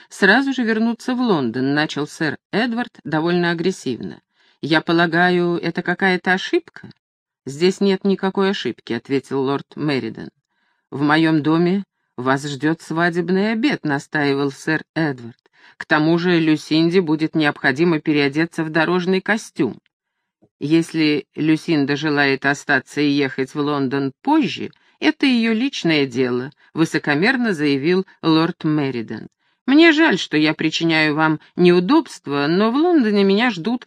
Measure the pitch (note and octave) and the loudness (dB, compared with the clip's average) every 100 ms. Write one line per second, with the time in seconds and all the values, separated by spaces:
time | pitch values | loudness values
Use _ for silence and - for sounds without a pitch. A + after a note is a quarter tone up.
0 | - - F#3+ B3+ C#4 C4 A3 A3 A3+ A3+ | -12 0 4 4 2 -2 -2 0 0 -2
1 | - B3 B3 E3+ B2 B2 C3+ D3 D#3 D3 | -4 -2 0 0 0 -2 -2 0 -2 -4
2 | D3 - D#3 - _ G3 B3 A#3 A3+ _ | -6 -4 -6 -6 _ -4 -2 -4 -8 _
3 | - D#3 E3+ F3 F3 E3+ F3 F#3+ - A2+ | -6 -2 0 0 0 0 -2 -4 -6 -8
4 | F#2 - _ _ _ _ C#3+ D#3 - E3+ | -8 -14 _ _ _ _ 0 0 2 2
5 | E3+ E3 F3+ F3+ F3 E3+ E3+ F3 F3 F3+ | 2 2 2 2 0 -2 -4 -6 -4 -2
6 | F#3+ F3+ - F#3 - E4+ - - - - | 0 0 0 -2 0 -4 -4 -18 -20 -20
7 | _ _ _ _ - C#3 F3+ F#3+ G3+ F#3+ | _ _ _ _ -14 0 0 2 0 2
8 | G3 F#3+ F#3+ G3 F#3+ G3+ B2 - - A#2 | 0 0 -2 0 -2 -2 -6 -8 -8 -8
9 | - C3+ - C3+ C3 C#3 - - D3 C3+ | -2 -4 -2 -4 -2 -4 -6 -8 -4 -2
10 | A2+ - - _ _ _ _ _ - B2+ | -4 -10 -16 _ _ _ _ _ -12 -2
11 | D3 D#3 D#3+ D#3+ D3 D#3+ F3 G3 G3 _ | 2 4 4 2 2 2 2 0 -4 _
12 | _ - B2+ C#3 C#3+ C#3 D3 E3 - D#3+ | _ -6 -2 -2 -2 -4 -2 -4 -4 -2
13 | F3 E3+ F3 F#3+ G#3+ A3+ C#4 - - C#3+ | -2 -2 -2 0 0 0 -2 -2 -2 -4
14 | - D#3 C#3+ C#3 C#3+ C3+ - D#3 - - | -4 -2 0 0 -2 -6 -4 -4 -4 -4
15 | D#3+ B2+ A#2 - _ _ - - - D#3 | -4 -4 -12 -20 _ _ -20 -12 -2 2
16 | D#3 E3+ F3+ E3+ D#3 D3+ - D#3 E3+ F#3 | 2 2 2 2 2 0 0 0 2 2
17 | E3 D#3 D#3 D#3+ D3 C#3+ D3 C3 F3 D#3 | 0 0 -2 0 0 0 -2 2 2 0
18 | D#3+ D3 C#3+ C#3+ E3+ - D#3+ D#3+ D#3+ F3+ | 0 0 0 0 -4 -4 -4 0 0 0
19 | F3 F#3+ G3 G#3+ - - C3 - _ _ | 0 -2 0 -4 -4 -4 -4 -4 _ _
20 | _ _ _ _ _ - C#3+ E3 E3 D#3+ | _ _ _ _ _ -10 0 2 2 0
21 | D3+ D3 - - D#3 D#3 - D#3 C3+ C#3+ | 0 0 -4 -4 0 0 0 0 0 -2
22 | D#3 C#3+ C#3 C3+ C#3 C#3 - C3+ - - | -2 2 2 2 0 -2 0 -2 -2 -2
23 | D3 C#3+ C3+ - C3 D3+ C#3+ D3 C3+ C#3 | 0 2 -2 -4 -6 -4 -4 -2 -2 -2
24 | C#3 - - D#4+ G#3 - - _ _ - | -4 -4 0 0 0 -4 -12 _ _ -4
25 | D#4 - C#4 A#3+ A3+ A3 C4+ - E3 D#3 | -2 0 0 2 2 0 -2 -2 0 0
26 | C3+ A#2+ B2+ B2 C3+ - _ D3+ D#3+ D#3+ | 0 0 -2 -2 -6 -12 _ -2 -2 -2
27 | - D3 G#3+ C4 A#3 E3 D3 C#3 D3+ F#3 | 0 0 2 0 -2 0 0 0 0 0
28 | F#3 _ E3 D#3+ E3 - D#3+ D3+ C3+ B2 | -2 _ 0 2 0 -2 -2 -2 -2 -4
29 | A2 G#2+ - _ _ _ - C#4+ E4+ D4+ | -8 -10 -14 _ _ _ 2 6 6 6
30 | D#4+ F3+ - D3+ D#3 D3+ D#3 - E3 D#3+ | 2 0 -2 0 0 0 -2 -2 0 2
31 | D#3 D3+ D#3 D3+ - - F3+ F3 F3+ D#4+ | 2 2 0 -2 -6 2 4 4 4 2
32 | C4+ - - C#3+ C#3+ F3 A3 C4 F4 E4+ | 0 -8 -6 -2 0 2 2 2 2 2
33 | G#3+ G3+ G3 G3 B3 F3+ F3+ B3 | 2 2 4 4 0 -2 -4 -6